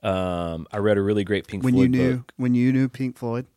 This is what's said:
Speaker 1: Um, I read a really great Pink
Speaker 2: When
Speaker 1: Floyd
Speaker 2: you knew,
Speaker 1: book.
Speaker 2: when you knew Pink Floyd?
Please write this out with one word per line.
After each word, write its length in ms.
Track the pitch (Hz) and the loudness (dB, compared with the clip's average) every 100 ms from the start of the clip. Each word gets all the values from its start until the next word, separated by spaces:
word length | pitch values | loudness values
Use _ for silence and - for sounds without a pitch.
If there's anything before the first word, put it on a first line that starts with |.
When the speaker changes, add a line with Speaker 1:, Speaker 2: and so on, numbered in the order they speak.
Speaker 1:
Um, 640 | 107 95 92 87 85 82 80 | -2 -2 -2 -4 -6 -8 -10
I 60 | 107 | -4
read 200 | 104 101 | 0 2
a 40 | |
really 220 | 98 107 | 2 0
great 240 | 95 101 - | 0 -4 -4
Pink 160 | 101 | -4
Speaker 2:
When 100 | 127 | 0
Speaker 1:
Floyd 100 | 123 | 4
Speaker 2:
you 60 | 127 | 4
knew, 280 | 127 127 127 | 4 0 0
Speaker 1:
book. 160 | 123 - | -6 -4
Speaker 2:
when 160 | 127 123 | 0 2
you 160 | 123 | 4
knew 160 | 131 131 | 2 0
Pink 280 | - 135 - | -2 -8 -6
Floyd? 280 | 120 117 127 | -6 -6 -8